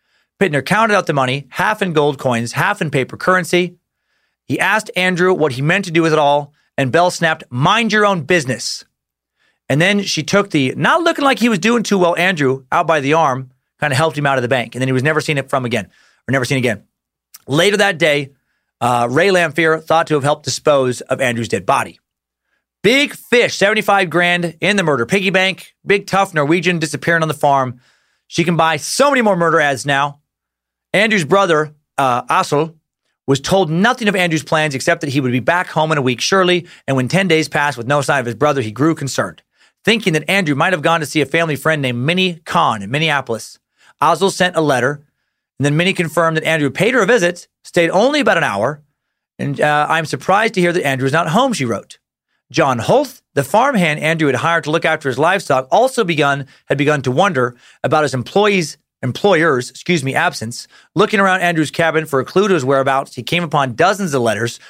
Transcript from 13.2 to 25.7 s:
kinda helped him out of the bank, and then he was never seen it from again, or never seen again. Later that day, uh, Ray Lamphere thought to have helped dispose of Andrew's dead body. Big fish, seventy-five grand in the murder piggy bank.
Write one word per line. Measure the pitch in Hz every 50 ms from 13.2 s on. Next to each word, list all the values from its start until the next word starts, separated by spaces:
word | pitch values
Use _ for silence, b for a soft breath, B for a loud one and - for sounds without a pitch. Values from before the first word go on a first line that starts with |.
| 160 143 127 131 131 - _ _ _ _ _ _
kinda | 151 147 131
helped | 127 160 160 - 147
him | 143
out | 139 135 131
of | 120
the | 117
bank, | 135 123 113 113 -
and | 120
then | 131 131
he | 131
was | 127 123
never | 156 156 143
seen | - - 151 139
it | 131 -
from | - 135 123
again, | 117 120 110 95 - b b b b b b b -
or | 131
never | 135 123
seen | - 143 131
again. | 120 120 104 98 - _ _ _ _ _ _ _ _ _ - - _ -
Later | 131 156 175 202 196 196
that | 202 202 185 143
day, | 165 156 147 147 139 131 - _ _ _ _ _ _ _ _ _
uh, | 117 120 123 120 120 120
Ray | 127 151 180 202
Lamphere | 185 180 170 160 143 170 165 156 160 160 160
thought | - 160 165 165 -
to | 156
have | 143 127
helped | 143 151 151 -
dispose | 135 - - - 151 147 139 131 127 123 -
of | - - 131 127
Andrew's | 131 123 120 117 113 98
dead | 113 101 87
body. | - 139 127 113 90 - _ _ _ _ _ _ _ _ _ _ _ _ _ _ _ _ _ -
Big | 202 247 277 294 - -
fish, | - - - 233 247 208 143 -
seventy-five | - 190 202 214 214 202 - 202 196 190 165
grand | 143 175 175 175 175 175 170 165 165 -
in | 156 185 208
the | 202 180
murder | 156 143 120 117
piggy | 113 185 208 180 196
bank. | 170 190 185 190 185 - - -